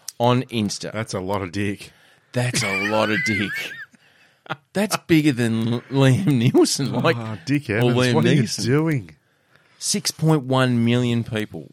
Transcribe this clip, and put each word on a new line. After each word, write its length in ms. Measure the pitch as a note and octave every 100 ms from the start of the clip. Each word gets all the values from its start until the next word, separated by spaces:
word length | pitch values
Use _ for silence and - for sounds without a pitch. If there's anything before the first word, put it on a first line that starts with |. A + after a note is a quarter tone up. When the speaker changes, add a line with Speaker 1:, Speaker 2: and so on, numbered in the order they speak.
| - -
Speaker 1:
on 240 | A#2+ B2
Insta. 480 | B2+ A#2 G#2 - E2
Speaker 2:
That's 220 | G#2+ A2
a 60 | G#2
lot 220 | F#2 G2+
of 100 | F#2+
dick. 400 | F#2+ G2+ F#2+ - _ _ _ _
Speaker 1:
That's 300 | B2 B2 C3+
a 260 | G#2 G2 G#2
lot 200 | G#2+ G#2+
of 100 | G#2+ A2+
dick. 260 | G#2 F#2+ - - - - _ _ _ _ _ - D3+ _
That's 240 | F#3+ G#3 - -
bigger 240 | D#3+ D3+
than 420 | A#2+ A#2 A2+ A2+ A#2+
L-, 60 | -
Liam 360 | C3+ C3+ A#2+ D3 B2+ A#2+
Neeson. 500 | F4 D#4+ - B2+ A#2+
Like, 120 | D#3+ A#2
Speaker 2:
Oh, 200 | A2+ G#2+ -
Dick 240 | C#3+ -
Speaker 1:
or 80 | G#2
Speaker 2:
Evans, 180 | A#2+ A#2
Speaker 1:
Liam 180 | B2+
Speaker 2:
what 120 | A#2 A#2
are 80 |
you 100 | D3
Speaker 1:
Neeson. 220 | A2+ - G2+
Speaker 2:
doing? 500 | C#3+ D#3+ C#3 F2 - _ _ _ _ _ -
Speaker 1:
Six 320 | - G#3 -
point 320 | - D#3 D3+
one 420 | B2+ C3 B2+ A#2+ A#2
million 380 | A#2+ B2 A#2
people, 480 | A2 A2 G#2 E2 C#2